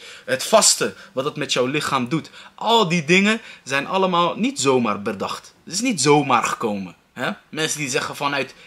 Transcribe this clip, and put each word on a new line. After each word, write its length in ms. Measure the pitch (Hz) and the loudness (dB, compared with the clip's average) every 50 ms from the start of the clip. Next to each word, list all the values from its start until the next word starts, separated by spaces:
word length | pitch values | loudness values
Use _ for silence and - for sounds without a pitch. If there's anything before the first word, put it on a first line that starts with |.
| - - - - - | -20 -20 -20 -14 -8
Het 180 | - 123 131 - | -6 -4 -4 0
vasten, 520 | - - 214 196 - - - 147 110 95 - - - - | 4 4 6 6 4 2 2 0 -4 -4 -8 -16 -12 -6
wat 120 | 127 131 | -6 -4
het 100 | 147 - | -4 -4
met 180 | 151 139 123 - | -6 -6 -2 0
jouw 120 | 139 123 | 0 0
lichaam 440 | 127 139 156 147 - 143 135 123 117 | 0 0 -2 -2 -2 -2 -2 -2 0
doet. 220 | 143 156 123 - - - - - _ | -2 -4 -4 -6 -14 -20 -20 -20 _
Al 320 | - - 214 233 233 214 165 | -4 0 2 4 4 4 2
die 180 | 170 175 151 | 0 0 0
dingen 360 | 135 175 185 196 208 220 226 - - - - - | 2 2 4 4 2 0 -2 -4 -12 -20 -20 -10
zijn 240 | - 135 139 139 - | -4 -4 -4 -2 -2
allemaal 480 | - 190 190 185 180 170 175 165 - - | -2 0 0 2 2 2 2 0 0 -2
niet 220 | 196 269 269 - | -2 -2 -2 0
zomaar 420 | 127 139 131 131 120 110 104 101 | 2 2 4 4 2 0 -2 -2
bedacht. 520 | 101 113 104 95 101 92 - - - - - _ _ | -4 -6 -6 -6 -6 -8 -8 -10 -14 -18 -20 _ _
Het 100 | - 156 | -10 -6
is 80 | 190 | -4
niet 200 | 226 262 233 156 | -2 -2 0 2
zomaar 420 | - 151 147 151 143 135 127 113 - | 4 6 6 6 6 4 2 2 2
gekomen. 520 | - - - - 113 104 101 95 90 85 _ _ _ - | 0 -2 -2 -4 -4 -4 -4 -6 -10 -14 _ _ _ -10
Hè? 180 | - 127 156 208 - _ _ | -6 -6 -6 -6 -8 _ _
Mensen 300 | - 147 160 151 - 151 | -6 -4 -4 -4 -4 -4
die 100 | 151 131 | -4 -4
zeggen 260 | 127 147 - - 135 | -4 -4 -4 -4 -6
vanuit 400 | - 143 143 143 139 135 127 - - - | -4 -4 -4 -2 -2 -4 -6 -8 -18 -18